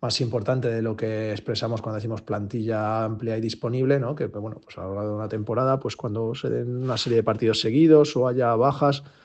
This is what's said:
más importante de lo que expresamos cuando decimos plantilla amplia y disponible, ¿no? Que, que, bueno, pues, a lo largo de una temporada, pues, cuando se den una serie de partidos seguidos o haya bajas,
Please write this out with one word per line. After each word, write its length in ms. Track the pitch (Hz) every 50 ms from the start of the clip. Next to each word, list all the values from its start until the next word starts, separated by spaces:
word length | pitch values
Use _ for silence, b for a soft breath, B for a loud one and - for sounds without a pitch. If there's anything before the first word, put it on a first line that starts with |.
más 220 | - 120 117 - 131
importante 480 | 120 120 123 104 - 131 131 120 120
de 100 | 113 113
lo 160 | 113 113 110
que 360 | 110 113 110 110 107 110 110 107
expresamos 500 | 104 - - 117 - - 113 117 113 -
cuando 140 | 113 110
decimos 260 | 107 104 110 113 107 -
plantilla 840 | - 104 104 101 98 101 120 110 110 113 107 107 107 110 110 113
amplia 320 | 110 110 107 120 113 110
y 60 | 110 113
disponible, 560 | 113 110 - - 120 120 127 131 131 139 139
¿no? 160 | 131 117 151
Que, 160 | 147 120 107
que, 80 | - 104
bueno, 200 | 104 110 107 - -
pues, 160 | - - -
a 60 | -
lo 100 | 95 98
largo 160 | 101 104 107
de 60 | 104
una 120 | 104 107 110
temporada, 500 | 110 110 104 104 113 113 131 131 135 131
pues, 160 | - 113 -
cuando 380 | - - 120 104 110 113 110 120
se 140 | 131 - 127
den 280 | 117 120 120 120 123
una 200 | 123 127 131 123
serie 200 | 104 - - 120
de 80 | 113 107
partidos 360 | 117 110 107 120 110 110 -
seguidos 560 | - 117 113 139 160 165 156 151 147 147 -
o 100 | 127 123
haya 280 | 127 123 127 127 117 117
bajas, 480 | 113 120 139 139 - 151 143 135 139 b b b b b